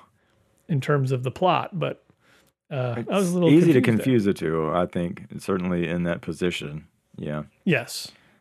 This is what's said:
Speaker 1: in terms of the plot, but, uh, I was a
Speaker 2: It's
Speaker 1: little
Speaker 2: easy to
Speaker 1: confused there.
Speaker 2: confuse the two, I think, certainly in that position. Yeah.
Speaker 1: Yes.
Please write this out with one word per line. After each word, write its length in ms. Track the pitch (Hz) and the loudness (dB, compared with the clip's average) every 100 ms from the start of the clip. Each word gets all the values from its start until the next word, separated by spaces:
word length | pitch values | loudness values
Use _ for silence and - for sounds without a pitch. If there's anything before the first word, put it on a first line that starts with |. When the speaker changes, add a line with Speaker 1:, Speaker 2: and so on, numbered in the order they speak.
| - _ _ _ _ _ - | -12 _ _ _ _ _ -4
Speaker 1:
in 100 | 147 | -2
terms 300 | 127 147 131 | 0 0 0
of 120 | 131 | -2
the 80 | 127 | -6
plot, 460 | - 180 147 - 180 | -2 0 0 -2 -6
but, 240 | 143 - _ _ _ _ _ _ _ | -6 -8 _ _ _ _ _ _ _
uh, 260 | 143 123 120 113 | -6 -4 -6 -2
I 60 | 190 | 0
was 80 | |
a 40 | 180 | 0
Speaker 2:
It's 40 | |
Speaker 1:
little 180 | 180 165 | 2 6
Speaker 2:
easy 240 | 156 175 | 8 8
to 80 | 131 | 6
Speaker 1:
confused 0 | |
there. 0 | |
Speaker 2:
confuse 440 | 117 107 135 123 101 | 4 2 2 2 2
the 80 | |
two, 380 | 87 82 80 78 | 0 -2 -2 0
I 120 | 87 90 | 0 0
think, 400 | 92 87 98 - - | -2 -4 -6 -14 -10
certainly 480 | - 95 90 87 82 | -4 -2 -2 -2 -2
in 160 | 87 | -2
that 180 | 87 85 | -2 -4
position. 640 | - 80 90 - 73 76 - _ _ - | -8 -4 -4 -4 -8 -12 -16 _ _ -12
Yeah. 260 | 76 76 76 _ - | -8 -8 -10 _ -2
Speaker 1:
Yes. 460 | 135 123 - - - _ _ | -2 -2 -12 -14 -20 _ _